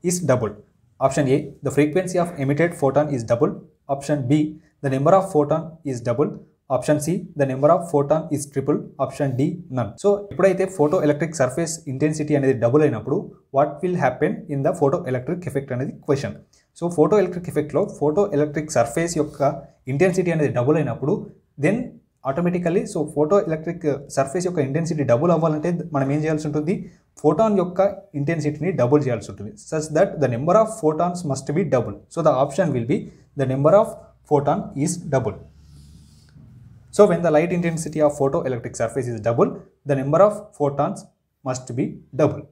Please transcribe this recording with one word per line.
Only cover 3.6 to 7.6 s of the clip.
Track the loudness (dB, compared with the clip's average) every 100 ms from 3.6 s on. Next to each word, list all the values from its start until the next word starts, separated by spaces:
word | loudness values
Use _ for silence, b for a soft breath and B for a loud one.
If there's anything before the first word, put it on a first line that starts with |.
| -14 _ _ -8
Option | -4 -4 2
B, | 0 0 B B B
the | -4 0
number | 4 4
of | 4
photon | 0 2 0 -4 -12
is | -10 -6
double. | -4 -2 -2 -4 B B _ -4
Option | 0 0
C, | 0 -4 -6 -4
the | -2
number | 2